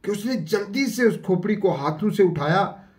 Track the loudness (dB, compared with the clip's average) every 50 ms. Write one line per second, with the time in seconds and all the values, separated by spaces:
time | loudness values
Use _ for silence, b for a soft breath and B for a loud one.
0 | -4 -4 -6 -4 -4 -4 -4 -4 -2 -2 -2 -2 -2 -4 -4 -2 -2 -2 0 2
1 | 2 2 2 2 0 0 0 0 2 -2 -2 2 2 0 0 2 -2 -4 -2 0
2 | -2 -2 2 4 4 4 4 0 0 0 2 2 2 0 b b b b b